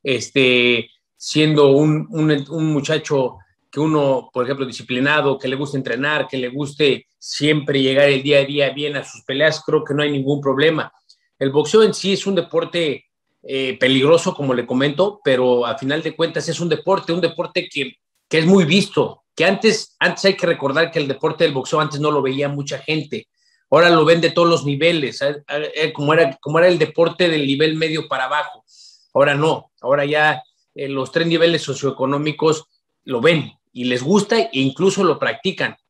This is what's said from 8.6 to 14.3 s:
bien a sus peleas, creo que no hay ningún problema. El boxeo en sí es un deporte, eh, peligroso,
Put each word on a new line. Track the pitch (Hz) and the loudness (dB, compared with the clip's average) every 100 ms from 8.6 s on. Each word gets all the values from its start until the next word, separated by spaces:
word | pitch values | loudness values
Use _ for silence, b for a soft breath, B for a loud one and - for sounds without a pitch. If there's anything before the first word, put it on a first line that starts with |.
| 135 | -2
bien | 131 147 143 | -2 -8 -8
a | |
sus | - - | -12 -16
peleas, | - 135 156 151 | -8 0 0 0
creo | - 151 | -2 -2
que | 151 | 0
no | 143 | -2
hay | 147 | 0
ningún | 143 135 143 | -2 -2 -2
problema. | 139 135 156 156 104 _ _ b b _ | -2 2 2 0 -8 _ _ b b _
El | 139 | 0
boxeo | 143 147 214 | 0 4 4
en | 214 | 4
sí | - 190 | 2 -4
es | 180 196 | -2 -2
un | |
deporte, | 190 - 165 160 175 160 127 _ _ _ _ | -4 -2 -4 -4 -4 -4 -6 _ _ _ _
eh, | - 135 135 113 | -8 -6 -4 -2
peligroso, | 131 135 139 165 185 | 0 2 4 4 2